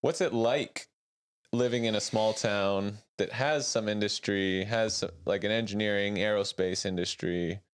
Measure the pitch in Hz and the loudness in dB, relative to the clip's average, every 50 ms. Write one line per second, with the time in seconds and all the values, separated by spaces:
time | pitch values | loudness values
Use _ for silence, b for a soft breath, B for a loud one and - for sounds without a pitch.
0 | - 131 170 - 190 156 110 117 113 117 127 147 127 - - - - _ _ _ | 2 0 2 2 0 0 2 2 2 4 2 2 0 -4 -8 -14 -14 _ _ _
1 | _ _ _ _ _ _ _ _ _ _ - 120 123 123 117 123 117 113 107 104 | _ _ _ _ _ _ _ _ _ _ 0 2 2 2 2 2 0 2 0 0
2 | - - - 110 107 110 107 - - 113 104 101 98 98 98 98 98 101 101 104 | -2 0 2 2 4 4 2 2 0 0 2 2 2 2 2 0 0 -2 -6 -8
3 | - _ _ - 101 - - 113 131 147 156 147 139 - - 117 110 107 107 104 | -14 _ _ -4 -4 -2 0 -2 0 2 2 0 0 0 -2 0 0 0 0 0
4 | 104 101 - - - - 101 98 95 95 92 92 92 101 117 113 113 110 107 - | 0 -2 -2 -4 -2 -2 0 2 2 0 0 0 -2 0 0 0 0 0 0 -2
5 | - 87 - - - - 98 98 98 104 107 113 113 98 101 104 107 104 104 101 | -4 -6 -8 -8 -2 -2 -2 0 0 0 0 0 -2 -2 -2 -2 0 0 2 2
6 | 101 101 104 95 98 107 107 101 101 - - - 92 92 92 - - 101 92 90 | 0 0 0 0 0 2 2 0 0 -2 -2 -2 0 0 0 -2 -2 -2 -2 -2
7 | 87 - - - - 90 87 87 87 82 87 101 - _ | -2 -2 -4 -4 -4 -2 -2 0 -2 -2 -4 -6 -10 _